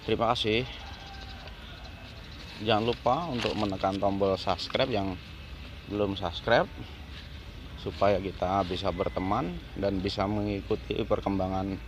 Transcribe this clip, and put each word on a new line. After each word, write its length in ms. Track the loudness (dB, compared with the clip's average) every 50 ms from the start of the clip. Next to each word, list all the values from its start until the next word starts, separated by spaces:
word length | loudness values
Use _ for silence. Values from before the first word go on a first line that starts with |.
| 2 2
Terima 240 | 2 4 4 4
kasih. 320 | 4 4 2 2 2 2 2 0 -6 -10 -10 -12 -12 -12 -12 -12 -12 -12 -12 -12 -12 -12 -12 -12 -12 -12 -12 -12 -12 -12 -12 -14 -12 -12 -14 -14 -14 -14 -14 -14 -14 -14 -12 -12 -10 -4 2
Jangan 240 | 4 4 4 4 2
lupa 400 | 0 2 2 2 2 4 2 -2
untuk 240 | -2 0 0 0 2 2
menekan 400 | 0 0 0 2 0 0 2 2
tombol 400 | 2 2 4 4 4 4 4 2
subscribe 480 | 2 0 0 0 -2 -4 2 2 2 2
yang 320 | 2 0 0 0 -4 -6 -8 -12 -14 -14 -12 -12 -12 -12 -12 -12 -12 -14 -8 -6
belum 240 | 0 0 2 2 0
subscribe, 560 | -2 -2 -4 -4 -2 2 6 6 6 6 4 -2 -10 -12 -12 -12 -12 -12 -12 -12 -12 -12 -12 -12 -12 -12 -12 -12 -12 -12 -12 -12 -8 -6
supaya 320 | -6 0 4 6 6 6 6 2
kita 400 | -2 -2 0 0 2 4 4 2
bisa 320 | 2 0 0 0 0 2
berteman 640 | 2 0 0 0 0 0 2 2 2 2 -2 -4 -8 -10 -8 -4
dan 240 | 0 0 2 2 2
bisa 240 | 0 0 2 2 2
mengikuti 800 | 2 2 2 0 0 0 -2 0 0 -2 -2 0 -4 -2 -2 2
perkembangan 720 | 2 2 2 2 2 2 2 2 2 0 0 0 -2 -2 -4 -6